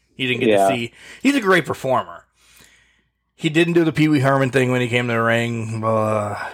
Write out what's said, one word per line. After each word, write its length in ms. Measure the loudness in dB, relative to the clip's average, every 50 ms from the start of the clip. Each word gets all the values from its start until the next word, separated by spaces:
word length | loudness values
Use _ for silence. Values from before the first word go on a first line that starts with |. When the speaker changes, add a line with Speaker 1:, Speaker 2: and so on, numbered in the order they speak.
| _ _ _
Speaker 1:
He 120 | -6 -4
didn't 140 | -4 -2 0
get 80 | 0 2
Speaker 2:
Yeah. 180 | 2 4 2 2
Speaker 1:
to 60 | 0
see. 180 | -2 -4 -8 -10 -16 -20 -20 -10 -4 0
He's 120 | 0 0
a 60 | 2
great 260 | 2 2 2 2 0
performer. 580 | -2 -6 -6 -4 -2 -2 -2 -2 -4 -10 -20 -20 _ _ _ _ _ _ _ -20 _ _ _ _ _ _ _ _ _ _ _ _ _ _
He 140 | -6 -4 -2
didn't 240 | 0 2 2 2 2
do 100 | 2 2
the 80 | 2 2
Pee 140 | 2 2 2
Wee 120 | 2 2
Herman 300 | 2 2 2 2 2 0
thing 200 | 2 0 2 2
when 100 | 0 0
he 80 | 0 0
came 200 | 0 -2 0 0
to 60 | -2
the 60 | 0 0
ring. 600 | 2 2 0 0 -2 -4 -6 -6 -6 -6 -4 -2
Uh, 540 | 0 0 0 0 0 -2 -2 -4 -6 -8 -10 -10 -12